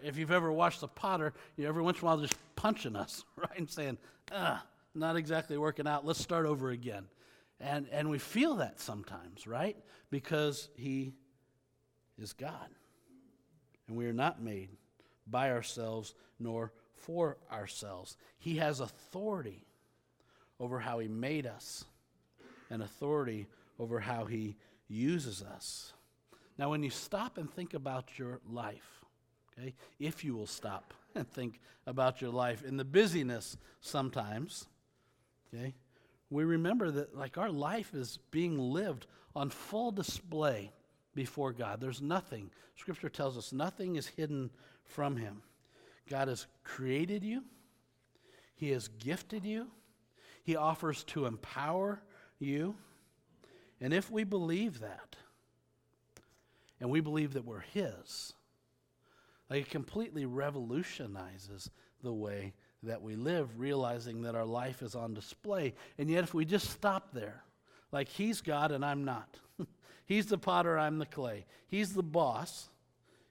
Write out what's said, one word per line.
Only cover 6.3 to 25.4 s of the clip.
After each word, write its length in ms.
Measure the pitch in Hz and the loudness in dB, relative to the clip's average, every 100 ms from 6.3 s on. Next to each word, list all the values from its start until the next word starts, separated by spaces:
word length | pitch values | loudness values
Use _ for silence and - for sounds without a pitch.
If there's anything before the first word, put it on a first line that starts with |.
| 170 156 | 4 4
over 240 | 147 131 | 2 0
again." 340 | 120 120 101 95 - - - _ - | -2 -4 -6 -10 -18 -20 -20 _ -8
And, 260 | 135 147 135 | -2 -2 0
and 160 | 147 151 | 0 2
we 100 | 143 | 0
feel 360 | - 220 320 240 | 2 4 6 6
that 240 | 123 - | 0 -4
sometimes, 640 | - 107 98 92 87 92 107 | -8 -6 -8 -10 -12 -14 -6
right? 300 | 120 185 202 - - - | -2 0 -2 -12 -20 -6
Because 600 | 139 - 151 151 143 - | -4 0 2 2 0 -6
he 380 | - 131 135 131 131 _ _ _ _ _ _ _ _ _ - | -8 -4 -2 -2 -8 _ _ _ _ _ _ _ _ _ -14
is 140 | 104 | -12
God. 360 | - 139 160 - - _ _ _ - - _ _ _ _ _ - | -10 -10 -10 -14 -18 _ _ _ -20 -20 _ _ _ _ _ -8
And 100 | 117 | -4
we 100 | 120 | 0
are 60 | |
not 300 | 117 147 - | 2 2 0
made 280 | 117 101 95 98 _ _ - _ - | -4 -6 -8 -14 _ _ -20 _ -2
by 240 | 123 135 | 2 4
ourselves 640 | 120 110 - 113 113 107 - - - | 2 0 -4 -4 -4 -6 -12 -18 -8
nor 340 | 117 113 113 - _ | -4 -2 -4 -8 _
for 420 | - - 170 160 143 - | -16 -6 2 2 0 -8
ourselves. 640 | 110 101 - 104 90 90 - - - | -8 -6 -8 -8 -10 -12 -18 -20 -8
He 180 | 160 160 | -2 2
has 240 | 156 139 | 2 2
authority 840 | 117 - - 185 214 196 120 95 - _ _ _ _ _ _ _ _ - | -2 -8 -12 -6 -2 -2 -4 -10 -16 _ _ _ _ _ _ _ _ -8
over 180 | 120 127 | -4 -2
how 200 | 120 117 | -2 -2
he 100 | 110 | -2
made 380 | 110 131 156 127 | -2 0 0 -2
us 380 | 107 - - - _ _ _ _ _ - - - | -6 -10 -12 -14 _ _ _ _ _ -20 -20 -8
and 120 | 113 | -6
authority 640 | 101 - 143 151 131 107 101 - - - | -6 -4 2 2 2 -2 -6 -12 -16 -8
over 220 | 117 117 | -2 -2
how 240 | 104 117 | 0 -2
he 320 | 107 113 107 107 - - - | -2 -2 -4 -6 -14 -20 -8
uses 540 | 107 131 175 131 95 | 0 2 2 0 -6